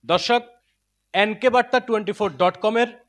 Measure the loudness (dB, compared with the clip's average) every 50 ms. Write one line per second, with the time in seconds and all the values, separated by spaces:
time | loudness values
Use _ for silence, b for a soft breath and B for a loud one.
0 | 0 0 0 0 2 0 0 0 -2 -6 -20 _ _ _ _ _ _ _ _ _
1 | _ _ 0 0 0 0 -2 0 0 2 2 2 0 2 -2 -2 0 0 -4 -4
2 | -2 -4 -6 -4 -4 -6 -2 0 0 0 0 0 -4 -2 0 0 -2 -2 -4 -20
3 | _